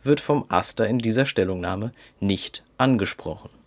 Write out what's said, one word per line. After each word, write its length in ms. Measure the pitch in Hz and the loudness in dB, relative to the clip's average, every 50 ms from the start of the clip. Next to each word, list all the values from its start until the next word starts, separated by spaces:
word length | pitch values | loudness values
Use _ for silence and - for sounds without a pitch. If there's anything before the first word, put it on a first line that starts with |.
wird 200 | _ 135 147 143 | _ 0 0 0
vom 240 | - - 147 147 - - | 2 0 0 0 0 2
asta 380 | - 90 - - - - - | 0 2 2 0 -2 -2 0
in 140 | 107 117 127 | 0 0 0
dieser 260 | 113 110 110 123 139 | 0 0 2 2 0
Stellungnahme 640 | 135 - - 95 92 95 90 87 87 92 98 104 120 - _ - - _ _ | 0 0 0 0 0 -2 -4 -4 -4 -4 -4 -6 -8 -10 _ -20 -20 _ _
nicht 420 | - 98 98 92 - - - - - _ _ - | 0 0 0 0 -2 -8 -12 -12 -16 _ _ 2
angesprochen. 720 | 127 135 131 110 - - - - - - 78 - - - - - _ | 2 4 4 4 2 -2 -4 -8 -10 -10 -12 -12 -14 -20 -20 -20 _